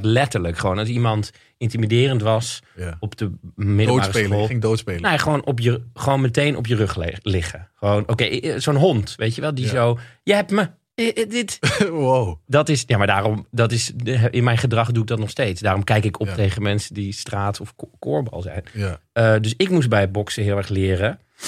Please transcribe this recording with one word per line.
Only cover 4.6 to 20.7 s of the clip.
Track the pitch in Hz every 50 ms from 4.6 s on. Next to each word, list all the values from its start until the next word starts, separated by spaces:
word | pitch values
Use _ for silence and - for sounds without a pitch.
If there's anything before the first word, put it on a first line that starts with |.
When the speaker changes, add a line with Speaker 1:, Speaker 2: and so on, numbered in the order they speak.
Speaker 2:
doodspelen. | 110 110 113 110 - - 90 85
Speaker 1:
Nee, | 135 196 156
gewoon | 143 - 156 151 139 -
op | 143 127 117
je, | 117 120 120 - - - -
gewoon | - - 139 139 135
meteen | 135 123 117 147 143 147 139
op | - 120
je | 113 120
rug | 104 107 92 -
le-, | 90 82 87 - -
liggen. | - 104 95 90 85 - - 80 87 - _
Gewoon, | _ 101 101 104 104 104
oké, | - 117 120 117
eh, | - - - - 160 117 123
zo'n | - 156 143
hond, | 135 165 190 139 107 101 - -
weet | - 113 113 117
je | -
wel, | 139 151 143
die | 127 127
Speaker 2:
Ja. | 110
Speaker 1:
zo, | 127 127 117 120 120 120 - - - _ -
"Je | 185 202
hebt | 208 - -
me, | 196 214 185 - - _ _ _ _
eh, | - 226 226 -
eh, | 220 226 202
dit." | 226 240 220 - - - - - -
Speaker 2:
<laughs> | - 208 180
Wow. | 165 156 135 127 131 127 110 90 82 - _
Speaker 1:
Dat | - 131 147 151 160
is, | 151 127 -
ja, | - 123
maar | 98 101
daarom, | 98 98 98 101 107 107 101 - -
dat | - 117 117 104
is, | 117 117 - - -
de, | 120 123 123 131 120 110 120
in | - 123 117
mijn | 123 117
gedrag | 117 - 123 113 117 113 123
doe | 123 117
ik | 107 117
dat | 117 110
nog | 107 98
steeds. | - - 131 101 90 85
Daarom | 107 98 95 98 95
kijk | - 110 107 98
ik | 101 - -
op | 110
Speaker 2:
Ja. | 98 92
Speaker 1:
tegen | 110 101 95 90 104
mensen | 104 101 101 104 - - 98
die | 101 101 98 98
straat | - - - 104 101 98 101 104 -
of | 107 - -
ko-, | - - - _ -
koorbal | - 131 147 151 131 - - 87
zijn. | 92 - 80 - - - -
Speaker 2:
Ja. | 107 98 95 82 - _ _ -
Speaker 1:
Eh, | 117 113 110 110 107
dus | 107 113 120
ik | - 190 185
moest | 185 165 131 113
bij | 110 101 98 95
boksen | 95 104 104 - - 113 104
heel | 101 101
erg | 101 95
leren, | -